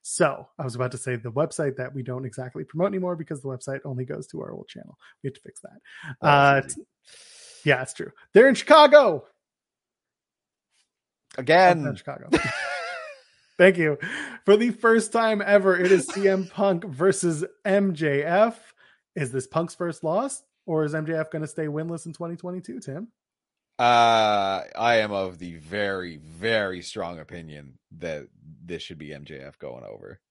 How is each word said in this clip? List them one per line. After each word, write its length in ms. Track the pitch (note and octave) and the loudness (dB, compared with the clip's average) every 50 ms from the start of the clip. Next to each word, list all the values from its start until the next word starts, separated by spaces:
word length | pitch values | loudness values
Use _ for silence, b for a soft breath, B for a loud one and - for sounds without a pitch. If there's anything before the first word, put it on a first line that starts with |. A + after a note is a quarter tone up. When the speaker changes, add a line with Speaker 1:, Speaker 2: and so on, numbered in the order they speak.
| _ | _
Speaker 1:
So, 440 | - - - F3 D3 C3+ - - _ _ - | -12 0 2 2 2 2 -4 -14 _ _ -10
I 40 | D3 | -10
was 120 | B2+ A#2 | -8 -6
about 160 | A#2+ B2+ B2+ | -4 -6 -6
to 80 | - B2+ | -6 -8
say 160 | - C3 B2+ | -8 -8 -8
the 160 | A#2 G#2+ B2 | -6 -8 -6
website 440 | A2+ C#3 D#3+ D#3+ - - D#3 C#3 B2+ | -2 -2 -4 -2 -4 -6 -6 -6 -4
that 140 | B2+ B2+ B2+ C3+ | -6 -12 -10 -10
we 80 | C#3 A#2+ | -12 -10
don't 200 | B2+ B2 B2+ C3+ | -10 -10 -10 -10
exactly 400 | B2 - - B2+ B2+ _ D#3 - | -12 -12 -12 -14 -12 _ -14 -14
promote 220 | _ - D#3 F3+ G3+ | _ -4 -4 -4 -2
anymore 260 | G3+ F#3+ F3+ F3+ F3+ | -2 -4 -6 -6 -6
because 260 | D#3+ D#3+ _ D#3+ C3+ | -8 -8 _ -12 -10
the 60 | C3 | -10
website 320 | C3+ C3 B2 - - C3+ C3+ - | -10 -12 -10 -10 -10 -10 -10 -10
only 220 | C#3+ C3 B2 B2+ | -10 -8 -8 -8
goes 220 | B2+ D3 - - | -8 -10 -12 -12
to 140 | - - D#2+ | -12 -12 -12
our 100 | - - | -12 -12
old 160 | - - - | -14 -16 -18
channel. 280 | - - - - G1+ - b b b b b - | -18 -20 -20 -20 -20 -20 b b b b b -12
We 40 | |
have 60 | C#3 - | -12 -12
to 80 | - | -12
fix 180 | _ - _ - | _ -20 _ -20
that. 200 | - - _ A3 B B B B B D#3 C3 B | -20 -20 _ _ B B B B B -16 -14 B
Speaker 2:
Oh, 60 | - | 2
Speaker 1:
Uh, 340 | D3+ C#3+ C#3 C#3 C#3 C#3 C3+ C#3 | 4 6 6 6 6 4 2 0
Speaker 2:
easy. 120 | C3+ - - | -6 -14 -14
Speaker 1:
t-, 60 | - _ _ _ _ B B B B B B B B B B B B | -16 _ _ _ _ B B B B B B B B B B B B
yeah, 160 | D3+ C3+ B2 | 0 0 0
it's 120 | C3 - - | -2 -12 -12
true. 180 | - - - _ b b b _ | -14 -14 -14 _ b b b _
They're 120 | G3+ B3 | 8 8
in 60 | C#4 B3 | 8 6
Chicago. 720 | - - - D4 D#4+ D4+ C#4+ D4 D4+ C4+ G#3+ D#3+ C3+ - _ _ _ _ _ _ _ _ _ _ _ _ _ _ _ _ _ _ _ _ _ _ _ _ _ _ _ _ _ _ _ _ _ _ _ _ _ _ _ _ _ - | 2 4 8 10 10 10 10 10 8 8 6 0 -2 -8 _ _ _ _ _ _ _ _ _ _ _ _ _ _ _ _ _ _ _ _ _ _ _ _ _ _ _ _ _ _ _ _ _ _ _ _ _ _ _ _ _ -12
Speaker 2:
Again. 420 | - B2+ B2 D#3 F3+ F#3 F3+ F3 E3 | -8 0 4 6 6 8 6 4 4
Speaker 1:
Oh, 20 | C#3+ | -2
they're 80 | D3 | -6
in 40 | C#3+ | -8
Chicago. 320 | - _ - C3+ - - - - | -8 _ -14 -14 -14 -2 0 0
<laughs> 1200 | - E5+ E5 D#5+ - - - - - E5 F5 F5+ - D#5+ D#5 C#5+ - _ _ _ _ _ _ _ | 0 0 -2 -6 -6 -8 -8 -8 -8 -8 -10 -10 -12 -14 -18 -20 -20 _ _ _ _ _ _ _
Thank 200 | - F3+ G3 F#3 | 6 6 6 6
you. 200 | F3 D#3+ D3+ C#3+ B B B B B B B B B B | 4 -2 -2 -2 B B B B B B B B B B
For 100 | - G3+ | 6 6
the 160 | G#3+ A#3 B3 | 6 6 2
first 400 | - - - A3+ A3+ A3+ A3 - | -2 0 2 4 4 4 2 0
time 300 | - A3+ A3+ A3 A3 G3+ G3 | -2 0 0 0 0 -2 2
ever, 320 | G3 G3+ G#3 F#3+ G3 F3+ | 4 4 4 4 4 2
it 140 | F3 F3+ F#3 | 2 4 4
is 160 | F#3+ F3 - | 4 4 4
C 200 | - - G3 G3 | -2 -6 0 2
M 200 | G3 F#3+ F#3+ F#3 | 2 2 2 -2
Punk 380 | F3 - - G3+ G3 F#3 E3+ - | -6 -4 -2 0 0 0 -2 -4
versus 580 | G3 C#3 B2+ E3+ G3 F#3+ - - F3 D#3+ D3 F3 - _ _ _ | -10 -6 0 0 0 0 2 -2 -2 -2 -4 -8 -10 _ _ _
M 280 | G#3 G3 G3+ G3+ G3 E3+ | 0 0 2 0 0 -2
J 300 | D3 D#3+ D3+ C#3 C#3 C#3+ | -2 -2 -2 0 -2 -2
F. 500 | E3 E3+ G3 G#3+ A#3 A3 - _ _ _ b b b b b b _ _ | 0 2 2 2 2 0 -10 _ _ _ b b b b b b _ _
Is 160 | F3 C#3+ A#2+ | -6 -6 -4
this 160 | B2 C3 B2+ | -4 -8 -8
Punk's 280 | _ - D#3+ E3+ E3+ - | _ -4 -4 -4 -4 -8
first 280 | _ F3+ E3+ D#3+ - - | _ -8 -8 -8 -6 -4
loss, 400 | D#3 E3 G#3 B3+ C#4 - - _ _ _ _ _ | -4 -2 -2 -4 -6 -10 -14 _ _ _ _ _
or 180 | - D#3+ D#3 D#3 | -4 -4 -2 -2
is 100 | D3 D#3 | -2 -4
M 100 | D#3 D#3 | -6 -6
J 80 | D#3 E3 | -4 -4
F 140 | D#3+ D#3 D#3+ | -6 -6 -6
gonna 180 | - D#3+ D#3 | -8 -10 -10
stay 180 | D3 - - D#3 | -8 -8 -8 -8
winless 380 | D3+ D3 D3+ D#3+ E3+ E3+ D#3+ - | -6 -6 -8 -8 -8 -10 -12 -12
in 80 | E3+ D3+ | -16 -14
twenty 220 | _ F3 E3+ E3+ | _ -12 -12 -12
twenty-two, 440 | D#3 - F3+ F3+ F#3 - - - A#3+ | -12 -12 -12 -12 -12 -14 -14 -16 -14
Tim? 300 | - - C3+ E3 A3 A#3 _ _ _ _ _ _ _ _ _ _ _ _ _ | -14 -12 -12 -12 -14 -16 _ _ _ _ _ _ _ _ _ _ _ _ _
Speaker 2:
Uh, 840 | - B2 A#2+ A#2+ A#2 A#2 A#2 A2+ A2+ A2 G#2+ G#2 G2+ G2 G2 G2 F2+ - - - | 0 2 4 6 6 6 6 4 4 4 2 2 0 0 -2 -4 -6 -8 -10 -8
I 200 | - A2+ A#2+ A#2+ | -2 0 2 2
am 140 | A2+ G#2+ G#2 | 2 2 0
of 280 | G2+ G2 F#2+ F#2 F2+ D#2 | -2 -4 -4 -6 -8 -12
the 160 | F2+ F2 E2 | -14 -14 -14
very, 640 | D#2+ D2 D#2+ F#2 G#2 G#2 G2 G2 F#2+ F2+ F2 D#2+ | -16 -14 -8 -4 -4 -2 -2 -4 -6 -8 -10 -14
very 640 | D2 D2+ D#2 D#2+ E2 G2 A2+ A2+ A2 G#2 F#2+ F#2 F2+ | -16 -20 -20 -16 -6 -4 -2 0 0 -2 -4 -6 -10
strong 380 | E2 - - G#2+ F#2 E2+ F2 D#2+ | -12 -12 -10 -10 -10 -10 -10 -14
opinion 600 | D2+ - F2+ F2 E2 D#2 D2+ D2 C#2+ C#2 B1+ _ _ _ - | -16 -16 -16 -16 -16 -16 -18 -18 -20 -20 -20 _ _ _ -18
that 300 | E2 F2 E2 D#2 D2+ C2 - _ _ B1 D2+ D#2 _ E2 | -12 -10 -8 -8 -10 -12 -16 _ _ _ -20 -20 _ -14
this 180 | F2 F2 D#2+ | -12 -12 -12
should 160 | - - F2+ | -12 -14 -16
be 160 | D2 D2+ D2 D2+ | -16 -16 -16 -16
M 120 | C#2+ C#2+ | -16 -16
J 140 | D2 D#2 C2+ | -18 -18 -18
F 200 | C2 D2 _ _ | -18 -20 _ _
going 240 | - C2 A#1+ B1+ A#1 | -16 -16 -16 -16 -16
over. 360 | G1+ G#1+ G#1+ G1+ G1+ - _ _ _ | -18 -18 -18 -18 -20 -20 _ _ _